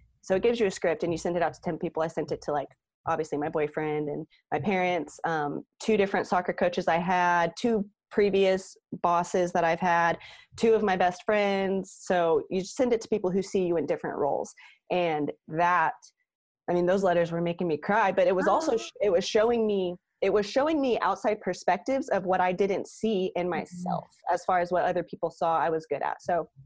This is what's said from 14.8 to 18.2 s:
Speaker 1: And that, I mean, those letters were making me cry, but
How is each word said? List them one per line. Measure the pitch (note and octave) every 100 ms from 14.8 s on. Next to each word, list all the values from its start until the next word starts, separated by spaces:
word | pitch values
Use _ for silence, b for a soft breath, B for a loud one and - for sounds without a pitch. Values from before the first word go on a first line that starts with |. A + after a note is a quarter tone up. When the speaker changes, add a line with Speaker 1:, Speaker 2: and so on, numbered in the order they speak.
| -
Speaker 1:
And | F3+ E3+ D3+ D3 - -
that, | D#3 F3 F3 D#3 - - _ _ _ _ _ -
I |
mean, | F3 F3
those | G3
letters | F#3+ F3 E3
were | E3+
making | E3+ E3+ F3+
me | D3
cry, | - G#3+ G3
but | F#3+